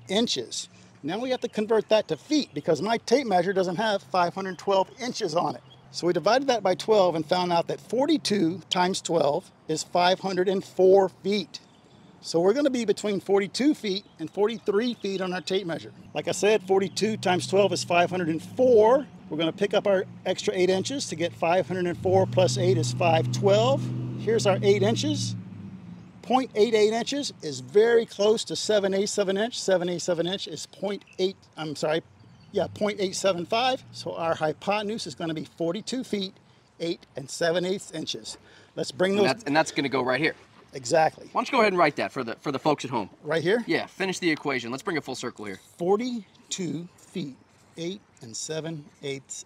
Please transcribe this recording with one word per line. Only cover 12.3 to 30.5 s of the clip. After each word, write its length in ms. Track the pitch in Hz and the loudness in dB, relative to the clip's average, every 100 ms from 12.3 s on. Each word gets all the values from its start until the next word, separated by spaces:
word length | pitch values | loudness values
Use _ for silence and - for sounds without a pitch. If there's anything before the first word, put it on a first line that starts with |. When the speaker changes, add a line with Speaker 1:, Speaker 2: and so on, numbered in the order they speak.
| 165 | 2
Speaker 1:
we're 140 | 185 | 2
gonna 160 | 254 294 | 4 2
be 160 | 254 214 | 0 -2
between 340 | 190 208 190 | -2 -2 -4
forty-two 540 | - 202 196 - 285 | 0 0 0 0 2
feet 320 | - 214 196 - - | 2 -2 -6 -8 -12
and 120 | 160 | -10
forty-three 640 | - 208 226 - 196 247 | -2 -2 0 0 0 0
feet 260 | 226 196 190 | -4 -6 -4
on 140 | 185 | -4
our 80 | 180 | -4
tape 240 | - 190 180 | -2 -4 -2
measure. 260 | 143 110 - - | -8 -10 -18 -10
Like 120 | 151 156 | -8 -4
I 60 | |
said, 300 | - 202 220 | 0 4 2
forty-two 560 | 185 196 190 - 220 214 | 4 2 2 -2 -2 0
times 280 | 190 180 - | 0 0 2
twelve 260 | 190 202 | 2 4
is 100 | 202 | 0
five 240 | - 175 180 | 0 2 2
hundred 200 | 180 160 | 0 -2
and 140 | 160 | -4
four. 640 | - - 254 220 220 277 254 - - | -6 2 6 8 8 6 2 -16 -10
We're 80 | 156 | -2
gonna 140 | 165 | -2
pick 220 | - 202 | 0 0
up 120 | 208 202 | 0 2
our 180 | 190 - - | 2 0 -8
extra 300 | 185 185 208 | -6 -2 -2
eight 160 | 190 180 | 2 2
inches 360 | 190 - 277 - | 2 0 -6 -8
to 80 | 160 | -6
get 180 | 170 | -6
five 340 | - 170 185 175 | -2 2 2 0
hundred 180 | 185 180 | -2 -2
and 120 | - | -2
four 260 | 185 190 190 | 2 2 4
plus 300 | 185 175 - | 2 2 2
eight 220 | 180 180 | 2 2
is 160 | - | 0
five 360 | - 175 160 160 | 0 2 2 2
twelve. 520 | - 196 202 247 277 - - - - | 0 4 4 4 2 -2 -6 -8 -6
Here's 260 | 208 226 202 | -2 2 2
our 120 | 190 | 2
eight 200 | 202 208 | 4 4
inches. 540 | 202 220 294 - - - - - - - - - - - | 4 0 -2 -2 -4 -6 -12 -16 -16 -18 -18 -20 -20 -16
Point 280 | - 254 262 | 0 0 2
eight 180 | 214 233 | 4 4
eight 200 | 214 214 | 6 4
inches 380 | 226 - 285 262 - | 2 -2 -4 -6 -8
is 180 | 160 127 | -8 -8
very 460 | 127 190 233 233 226 | 2 4 6 4 2
close 380 | - 208 220 | 0 2 2
to 120 | - 160 | 0 -6
seven 380 | - 214 196 | 0 2 2
eighths 240 | 190 208 - | 0 -2 0
of 100 | 196 | 0
an 80 | 196 | 0
inch. 240 | 233 - | -2 -4
Seven 280 | - 185 175 | 0 0 0
eighths 180 | 170 - | -4 -2
of 100 | 170 | -2
an 80 | 170 | -2
inch 220 | 196 | -4
is 160 | 202 | -8